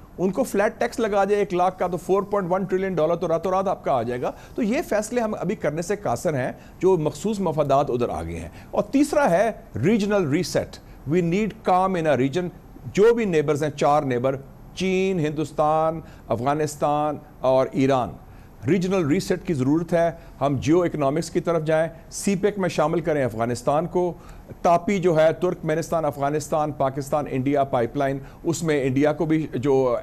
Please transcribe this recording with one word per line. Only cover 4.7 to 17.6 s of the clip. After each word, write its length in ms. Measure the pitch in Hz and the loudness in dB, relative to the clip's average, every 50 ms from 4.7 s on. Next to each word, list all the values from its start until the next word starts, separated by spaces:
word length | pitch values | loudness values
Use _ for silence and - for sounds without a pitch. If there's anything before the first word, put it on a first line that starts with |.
| 247 311 | 0 -2
फैसले 400 | 349 - - 202 214 - 247 247 | -2 -2 -2 -2 -2 -2 -2 -2
हम 120 | 226 214 208 | -2 -2 -4
अभी 220 | - - 175 220 | -4 -4 -4 -4
करने 260 | - - 151 147 165 | -2 -4 -4 -4 -4
से 140 | 170 - 208 | -4 -4 -4
कासर 400 | 202 - 127 120 - - 175 151 | -4 -2 -4 -4 -2 -2 -2 -2
हैं, 220 | 127 127 - 120 - - - - - | -2 -2 -4 -6 -10 -16 -20 -6 0
जो 160 | 170 185 190 | 2 2 4
मखसूस 400 | 165 151 143 - - - 208 226 196 | 4 2 -2 -4 -4 -4 -4 -2 -2
मफादात 480 | 190 165 151 156 147 139 135 139 147 131 | -2 -2 0 0 2 2 2 2 2 2
उधर 200 | 120 123 120 101 | 0 0 -2 -2
आ 140 | 90 76 82 | -2 -4 -6
गए 120 | 82 85 | -8 -8
हैं। 160 | 80 80 82 - - - - - | -8 -10 -12 -14 -16 -14 -6 -4
और 160 | 214 - - - | -4 -2 0 2
तीसरा 320 | 269 294 - 359 294 285 | 2 2 2 2 2 4
है 380 | 202 170 175 220 226 220 - - - - | 4 4 2 2 0 -2 -6 -12 -12 -6
रीजनल 480 | 101 120 185 233 208 208 196 208 202 180 | -2 2 2 2 2 2 2 2 2 2
रीसेट। 440 | 131 143 180 165 - - 131 90 - - - - - - - - 135 | 2 0 0 -2 0 -2 -2 -2 -4 -8 -16 -20 -20 -20 -12 -6 -2
We 120 | 151 180 | 0 2
need 280 | 175 165 175 202 220 185 - - - 208 | 2 2 0 0 0 -2 -4 -4 0 2
calm 320 | 180 185 185 190 190 170 | 2 4 4 2 0 0
in 60 | 160 | 2
a 100 | 156 139 | 2 2
region। 320 | 117 131 139 135 180 180 170 - - - - - - - 120 - | 2 2 0 0 -2 -4 -4 -8 -12 -18 -20 -20 -16 -14 -2 2
जो 180 | 180 208 233 233 | 4 6 6 6
भी 120 | 240 226 | 4 2
नेबर्स 380 | 190 170 151 143 147 151 139 156 | 2 2 2 2 2 0 0 -2
हैं, 120 | 147 143 | -4 -2
चार 300 | - 160 143 147 151 143 | 0 2 4 4 4 2
नेबर, 300 | 131 123 120 123 135 139 131 - - - - - - - | 0 0 0 0 0 -2 -4 -8 -14 -20 -20 -20 -16 -8
चीन, 420 | - 185 190 185 185 190 190 190 175 | -4 -2 0 0 2 0 0 0 0
हिंदुस्तान, 840 | 147 151 147 151 151 131 - - 151 151 156 156 160 160 165 160 - - - - - - | -2 -2 -2 -4 -6 -4 -2 0 0 2 2 2 2 0 -2 -4 -8 -14 -18 -14 -6 -4
अफगानिस्तान 920 | 117 110 120 139 143 156 151 147 151 - 165 147 147 147 151 151 147 139 - - - - - | -4 -2 0 0 0 0 -2 -4 -2 -2 -2 0 0 0 0 -2 -4 -6 -10 -18 -10 -2 0
और 280 | 131 131 131 | 2 4 4